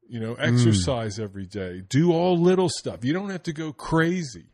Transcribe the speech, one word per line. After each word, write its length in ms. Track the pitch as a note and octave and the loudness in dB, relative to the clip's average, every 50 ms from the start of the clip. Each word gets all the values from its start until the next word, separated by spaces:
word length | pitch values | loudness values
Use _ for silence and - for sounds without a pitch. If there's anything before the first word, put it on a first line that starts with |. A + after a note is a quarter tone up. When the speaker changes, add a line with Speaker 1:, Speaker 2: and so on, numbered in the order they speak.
| _ | _
Speaker 1:
you 140 | _ B2+ A#2 | _ -10 -8
know, 140 | A2 A2 A#2+ | -6 -6 -6
Speaker 2:
Mm. 180 | A#2+ C#3 A#2+ | -2 0 2
Speaker 1:
exercise 640 | A#2+ B2 A#2+ A#2 G#2+ F#2+ F2+ - C3+ A#2 A2+ A2 G2 A2 | 4 4 6 6 4 4 2 0 -2 -2 -4 -6 -6 -6
every 280 | A2 G2+ F#2+ G2 G2 | -8 -8 -8 -12 -12
day, 340 | F2+ - G#2 F#2+ F2+ F2+ F#2 F#2+ G2 | -10 -8 -8 -8 -8 -8 -12 -10 0
do 240 | - C3+ E3 F3 | 2 4 4 4
all 260 | E3 E3 F3 F#3 F3+ E3+ | 4 4 2 2 2 4
little 300 | E3+ F3+ F#3 F3+ F#3 D#3+ | 4 4 4 4 2 0
stuff. 360 | - - - B2 E2+ E2 A#2 | -2 -4 -8 -8 -8 -4 -2
You 60 | B2+ D#3 | -2 -2
don't 160 | F#3 G3+ G3+ | -2 -4 -6
have 140 | F#3+ E3+ _ | -10 -8 _
to 80 | - D#3 | -10 -8
go 180 | D3 D#3+ D#3 | -8 -8 -10
crazy. 760 | C#3+ - - - D#3+ D#3+ D#3+ E3 F3+ F#3 E3+ C3+ A#2 - - _ | -10 -12 -6 0 2 2 2 2 0 -4 -6 -8 -12 -18 -20 _